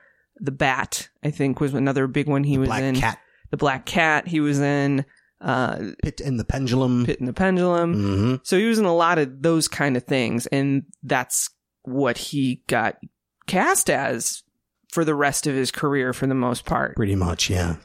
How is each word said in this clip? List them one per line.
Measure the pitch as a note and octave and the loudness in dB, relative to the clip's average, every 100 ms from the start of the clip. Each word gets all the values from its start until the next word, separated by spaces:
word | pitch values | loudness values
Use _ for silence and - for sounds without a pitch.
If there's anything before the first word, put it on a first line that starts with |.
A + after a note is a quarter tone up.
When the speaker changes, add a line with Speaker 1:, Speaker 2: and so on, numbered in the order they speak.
| _ _ _ - | _ _ _ -8
Speaker 1:
The | C#3 | -8
Bat, | C3+ C#3 C3 - - - _ | -2 0 0 -4 -8 -10 _
I | D3+ | -6
think, | D3+ C#3 B2 | -2 -2 0
was | D3 | 0
another | C#3 C#3 C3+ C3+ | 0 0 0 0
big | C#3+ C#3+ | 0 0
one | C#3 C#3+ | 0 2
he | C3+ | 2
Speaker 2:
The | |
Speaker 1:
was | B2+ | 0
Speaker 2:
Black | A2 | 0
Speaker 1:
in. | C3+ C3 | 0 0
Speaker 2:
Cat. | A2+ - _ _ - | 0 -4 _ _ -10
Speaker 1:
The | C3+ | -2
Black | C#3+ C3 - | 0 -2 -2
Cat | F3+ D#3+ D3+ F3 | 0 2 2 0
he | D#3+ | 0
was | D3 C#3+ | 2 2
in. | C#3+ C#3+ C#3+ C3+ C3 _ _ _ | 2 2 2 0 -2 _ _ _
Uh, | - B2 B2 - G2 - | -2 0 0 -4 -8 -6
Speaker 2:
Pit | D#3+ - | -6 -4
and | C#3 A#2+ | -4 -2
the | - | -2
Pendulum. | C3+ B2+ B2+ C3 B2 B2 | -2 0 2 4 2 0
Speaker 1:
Pit | - | -2
and | B2+ | -4
the | |
Pendulum. | - F#3+ F#3 F3+ E3+ E3+ G#2 | 0 2 2 2 2 2 0
Speaker 2:
Mm-hmm. | G2+ G2 A2+ C3 | 0 2 2 0
Speaker 1:
So | - F#3 | 0 2
he | A3+ | 4
was | A3 | 2
in | G3 | 2
a | E3+ | 4
lot | E3+ E3+ | 4 2
of | C#3 C3+ | 0 0
those | D#3+ E3 D3 | 0 2 0
kind | - C#3 B2 | 0 0 0
of | |
things, | - C3+ A#2 A#2 - | 0 0 0 -2 -2
and | C#3 C#3 C#3 - - | -2 0 0 -2 -14
that's | C3+ C3 B2+ - - - _ _ | -4 -2 -2 -4 -4 -10 _ _
what | - C3 C#3 D3+ | -8 -2 0 -2
he | - C#3+ C3+ B2+ - | -4 -2 -2 -2 -2
got | A#2+ A2 - - _ _ _ - | 0 0 -4 -16 _ _ _ -4
cast | F#3 D4+ G4 - | 0 2 2 2
as | C3+ C3+ A#2+ - - - _ _ _ _ | 0 -2 -4 -6 -8 -14 _ _ _ _
for | E3+ | 0
the | D#3 D3 | 0 2
rest | C#3+ - D#3 | 0 0 -2
of | C3+ | 0
his | B2 | -2
career | - D3 C#3+ B2+ | -2 -2 0 0
for | B2 C3+ | 0 0
the | C3 | 0
most | B2 A#2+ - | 0 -2 -2
part. | C3 C3+ - | -2 -2 -2
Speaker 2:
Pretty | G#2 G2 | 0 0
much, | F2 E2+ - | 0 -2 -2
yeah. | F#2 E2+ D#2+ | 0 0 -4